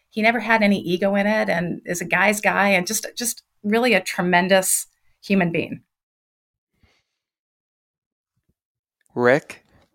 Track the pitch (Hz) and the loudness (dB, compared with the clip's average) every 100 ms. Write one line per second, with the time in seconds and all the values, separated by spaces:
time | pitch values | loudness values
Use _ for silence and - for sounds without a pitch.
0 | _ - 220 233 208 226 202 196 - 175 | _ -2 0 0 2 2 4 2 0 -2
1 | 196 202 202 214 208 170 175 - - 175 | 0 0 0 0 0 -2 -4 -6 -8 -8
2 | 175 175 196 208 196 180 202 190 180 220 | -4 0 2 0 0 2 2 2 0 -6
3 | - - 233 - _ _ 208 226 247 196 | -8 -8 -8 -8 _ _ -2 0 2 0
4 | - - 180 175 185 190 180 - - _ | -2 -4 0 2 4 2 2 -4 -6 _
5 | _ _ - 196 175 165 - 127 - _ | _ _ -2 0 0 -2 -6 -10 -18 _
6 | _ _ _ _ _ _ _ _ _ _ | _ _ _ _ _ _ _ _ _ _
7 | _ _ _ _ _ _ _ _ _ _ | _ _ _ _ _ _ _ _ _ _
8 | _ _ _ _ _ _ _ _ _ _ | _ _ _ _ _ _ _ _ _ _
9 | _ 123 123 143 - - _ _ _ | _ 0 2 2 0 -14 _ _ _